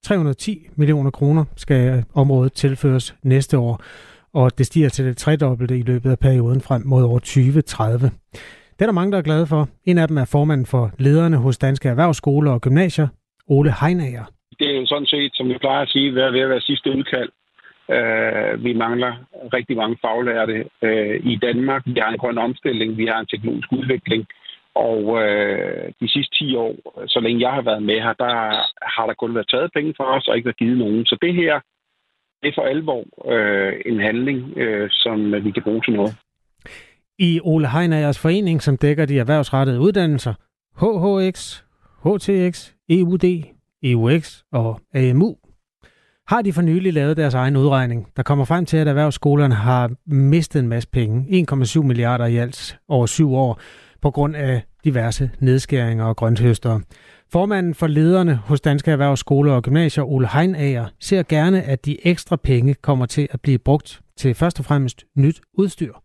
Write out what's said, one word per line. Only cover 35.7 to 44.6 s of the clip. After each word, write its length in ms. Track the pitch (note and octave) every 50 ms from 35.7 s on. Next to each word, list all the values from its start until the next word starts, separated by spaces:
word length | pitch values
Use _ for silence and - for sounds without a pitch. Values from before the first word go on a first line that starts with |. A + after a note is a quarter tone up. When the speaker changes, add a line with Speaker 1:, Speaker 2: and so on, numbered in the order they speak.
| G#2+ A2 -
Speaker 2:
til 120 | - A#2
noget. 220 | G#2 G2+ A2 A2 - _ _ _ _ _ _ _ _ _ - - - - _ _ _ _ _ _ _
Speaker 1:
I 220 | F#3+ F3 E3 E3+ -
Ole 260 | F3 D#3 D#3+ D3+ B2+
Heinagers 500 | A#2 D#3 F3 E3+ D#3+ D#3 D3+ D3 C#3+ -
forening, 440 | - D#3+ E3+ G3+ G#3+ F#3 E3 D3+ -
som 140 | - C#3
dækker 300 | B2 - C#3+ D3 D3 D#3+
de 120 | C3+ C#3 C#3
erhvervsrettede 600 | A#2+ A#2 D3+ D3+ C#3+ - - C3+ C3+ C3+ B2+ A#2+
uddannelser, 540 | C#3 G3 G3+ G3+ F3+ D#3+ D3+ C3 - B2 G#2+ - _ _ _ _ _ _ _ -
H 40 | E3+ G#3+ A3+ F#3 E3
H 40 | G3+ G3 G3 F#3 F#3+ F#3
X, 300 | - - - - - _ _ _ _ _ _ _ _ -
H 40 | D#3 G#3 G3+
T 340 | - - G3+ F#3+ F3+ F3+ E3+
X, 180 | - - - _ _ _ _
E 140 | E3 F#3 F#3
U 120 | E3+ F3+
D, 80 | F3+ F#3 F3+ F3+ E3+ D#3 - - _ _ _ _ _ -
E 120 | C3+ B2
U 220 | A#2 A2+ A#2 C#3+ E3+
X 240 | D3+ - - - _ _ -
og 280 | B2+